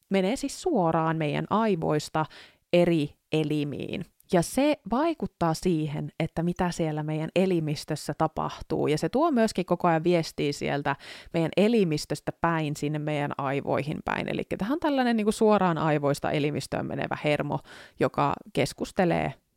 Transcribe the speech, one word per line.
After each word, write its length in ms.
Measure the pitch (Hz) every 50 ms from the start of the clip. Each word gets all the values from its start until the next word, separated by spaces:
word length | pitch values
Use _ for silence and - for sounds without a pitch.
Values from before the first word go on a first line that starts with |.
| _ _
menee 260 | 196 196 185 185 247
siis 260 | 277 - 277 - -
suoraan 560 | - 381 330 220 175 160 160 165 160 160 165 160
meidän 280 | 156 147 143 147 160 -
aivoista 760 | - 208 226 220 196 165 165 160 156 151 - - - 156 156 - - - - - _ _ _ _ -
eri 420 | 175 175 170 170 160 143 147 - _ _ _
elimiin. 760 | - 156 156 147 151 151 143 143 127 - - - - - 175 - _ _ _ _ -
Ja 80 | 180
se 380 | 165 - - - 269 302 294 - _ 190
vaikuttaa 640 | 214 247 302 339 320 - - 190 - _ 175 165 160
siihen, 580 | - - 185 175 156 156 156 139 151 151 147 - _
että 240 | 165 160 - - 165
mitä 280 | 175 175 - 185 175
siellä 320 | 170 - 170 156 151 151 151
meidän 260 | 151 156 156 156 160 -
elimistössä 760 | 170 190 190 185 170 156 151 151 143 - - 156 147 - - 151
tapahtuu. 760 | - 160 160 - - 156 151 - - - - - 147 143 135
Ja 100 | 147 156
se 120 | - 160
tuo 220 | - 247 311 349
myöskin 340 | 294 233 226 214 - - 175
koko 220 | - 180 170 - 180
ajan 160 | 165 160 160
viestiä 480 | 175 175 170 160 - - - 151 143
sieltä 440 | 143 - - 147 143 143 147 147 139 - - - - - - - -
meidän 180 | 165 165 156 - -
elimistöstä 720 | 190 214 240 226 196 170 151 151 - - - - - -
päin 440 | - - - 170 170 160 156 147 151
sinne 240 | - - 147 151 151
meidän 320 | 147 156 151 147 143 139 139 -
aivoihin 640 | 139 135 139 143 - - 139 120 127 143 - - -
päin. 240 | - - - - -
Elikkä 280 | - - - - - -
tämä 160 | - 208 277
on 60 | 339
tällainen 380 | - 311 285 269 254 240 233 220
niinku 140 | 208 208
suoraan 460 | 214 - 226 214 214 202 190 180 165 151
aivoista 540 | 147 160 151 151 147 139 147 - - -
elimistöön 540 | - 151 139 151 143 - - - - - -
menevä 320 | 135 - 139 - - - 143 -
hermo, 360 | 151 147 147 151 147 147 147 - - - - - - _ _
joka 340 | - 127 - - 143 143 - - - - -
keskustelee 800 | - 127 - - - - - - - 190 170 165 - - 151 - - _ _ _